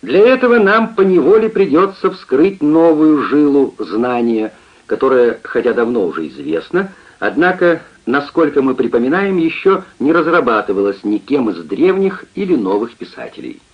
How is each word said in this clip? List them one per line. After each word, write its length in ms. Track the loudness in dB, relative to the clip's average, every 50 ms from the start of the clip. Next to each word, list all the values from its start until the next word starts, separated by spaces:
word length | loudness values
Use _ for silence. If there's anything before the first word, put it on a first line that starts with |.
Для 180 | -8 0 2 4
этого 400 | 4 4 4 2 2 2 2 4
нам 340 | 4 4 2 2 0 -2 0
поневоле 560 | 0 2 2 2 2 4 4 4 4 2 0
придётся 640 | 0 0 0 2 2 2 2 0 -2 -4 -6 -6
вскрыть 500 | -6 -6 -8 -4 0 2 2 2 0 -2
новую 640 | -2 2 2 4 4 4 4 4 4 4 2 2 0
жилу 500 | 0 0 2 2 4 4 2 2 0 -2 -10
знания, 720 | -10 -6 -4 -4 -2 -2 -2 -2 0 0 0 -2 -2 -6 -8 -14 -20 _ _ _ _
которая, 540 | -8 -4 -2 0 2 4 4 2 2 0 -4 _
хотя 300 | -6 -6 -2 -2 0 0
давно 320 | 0 -2 0 0 -2 -2
уже 220 | -2 -4 -6 -8 -10
известна, 640 | -12 -12 -8 -6 -6 -6 -6 -4 -4 -4 -4 -4 -10 -20 -20 -20 -14 _
однако, 640 | -8 -6 -2 0 0 0 0 0 0 0 0 0 -6 -18 _ _ _
насколько 560 | -4 -4 -4 -4 -4 -2 0 0 0 0 0
мы 140 | 0 0 0
припоминаем, 600 | -2 -2 -2 0 -2 0 0 0 -2 -2 -2 -2 0
ещё 460 | -2 -2 -4 -2 0 0 0 0 -2 -12 _ _
не 120 | -2 0
разрабатывалась 920 | 0 0 0 2 0 0 0 2 0 -2 -2 -2 -2 -2 -2 -2 -2 -4 -4
никем 460 | -4 -4 -4 -4 -2 -2 0 0 -2
из 80 | -4 -6 -8
древних 640 | -10 -2 0 0 2 2 2 0 -2 -2 -6 -16 _ _
или 200 | -8 -2 -2 -2
новых 400 | -2 0 -2 -2 -2 -4 -6 -10
писателей. 680 | _ -18 -18 -16 -16 -16 -16 -16 -16 -16 -16 -16 -18 _ _